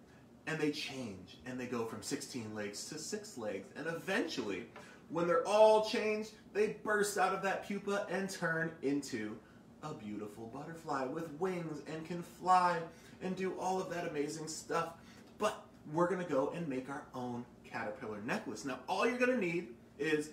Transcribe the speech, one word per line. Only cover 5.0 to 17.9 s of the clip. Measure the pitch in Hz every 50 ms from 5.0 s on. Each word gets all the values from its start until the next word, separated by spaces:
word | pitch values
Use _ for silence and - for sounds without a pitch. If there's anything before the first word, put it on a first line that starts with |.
| - -
when | 135 165 175
they're | 175 170 247 - 190
all | 202 214 220 220 214 214 214
changed, | - - 226 208 214 214 214 214 - - - - - -
they | 196 214 208 - - -
burst | 214 214 202 196 - - 202
out | 185 - 196
of | 180
that | 185 196 180 - - -
pupa | 202 196 - 202 202 202 - -
and | 170 190 196 185
turn | - - 175 165 165 160 160 165 160 - -
into | 135 143 143 139 - - 113 107 107 110 120 - - - - - - - -
a | 156 151 151
beautiful | 117 107 104 104 104 104 104 - 117 113 113 123
butterfly | 139 156 160 165 165 - 156 147 135 131
with | 131 147 160 165 160 143 147
wings | 185 190 185 175 165 156 151 143 - -
and | 160 160 160
can | 160 175 175
fly | 170 - - - 165 180 185 180 175 175 170 170 165 - - - - - - -
and | - 185 185
do | 180 190 185 - -
all | 175 185 185 185
of | 175 151
that | 170 170 170 160
amazing | 151 147 143 - - - 156 156
stuff. | - - - - 147 165 165 - - - - - - - - - - -
But | 208 208 - - - - - - - 156 151
we're | 165 175 175
gonna | 190 180 175
go | 160 143 131 143 147 147
and | 165 175 147
make | 131 131 131 139
our | 139 147 - - -
own | 127 123 123 120 120 120 - - - -
caterpillar | - - 120 113 107